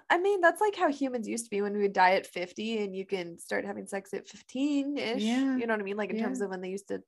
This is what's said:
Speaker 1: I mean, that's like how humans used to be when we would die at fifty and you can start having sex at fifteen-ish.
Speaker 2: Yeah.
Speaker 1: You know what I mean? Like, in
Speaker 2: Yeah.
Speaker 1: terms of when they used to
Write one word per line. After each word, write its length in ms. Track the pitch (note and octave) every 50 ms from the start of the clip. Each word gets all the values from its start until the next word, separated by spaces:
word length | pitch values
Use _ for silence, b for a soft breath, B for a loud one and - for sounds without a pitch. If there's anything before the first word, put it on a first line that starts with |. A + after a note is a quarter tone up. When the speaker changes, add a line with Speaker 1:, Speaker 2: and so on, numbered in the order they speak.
| - -
Speaker 1:
I 100 | E4+ F4
mean, 200 | F#4 G4+ G#4 F#4
that's 200 | E4+ E4 E4+ -
like 140 | G#4+ G#4 G4+
how 140 | F4 F4+ D4+
humans 380 | C#4+ - C#4 C4 B3 A#3 G#3
used 180 | G3+ A3 A#3 -
to 40 | -
be 120 | G#3 G3
when 120 | G#3 G3+ G3+
we 80 | G#3
would 120 | G3+ G3 G3
die 180 | F#3+ F#3 F#3
at 160 | F#3+ F#3 -
fifty 560 | - - F3+ F3+ F3+ - G#3+ G#3+ A3+ A3+ G#3+ G#3
and 120 | F#3+ F#3
you 100 | F#3+ F#3+
can 340 | - G3 F#3 E3+ E3+ E3+ -
start 260 | - - G3+ G3+ -
having 220 | G3+ G#3 G#3 G3
sex 260 | - G3+ G3 - - G3
at 140 | - -
fifteen-ish. 960 | - - - - - - B3+ C#4 D4 C#4+ C#4 C#4 C#4+ C#4+ B3 - A3 A#3+ G#3 G#3+
Speaker 2:
Yeah. 340 | A3+ B3 C4 C4+ C4+ C4
Speaker 1:
You 80 | B3+ A#3+
know 60 | A3+ A3
what 60 | G#3+
I 20 | G3
mean? 140 | F#3+ G3+
Like, 140 | G#3+ G#3 F3+
in 60 | A3
Speaker 2:
Yeah. 60 | A3 A3+
Speaker 1:
terms 160 | B3+ C4 B3
of 80 | G3+ F#3+
when 120 | F#3+ F#3
they 80 | F#3 F#3
used 200 | F#3+ G3 - -
to 120 | G3+ F#3+ -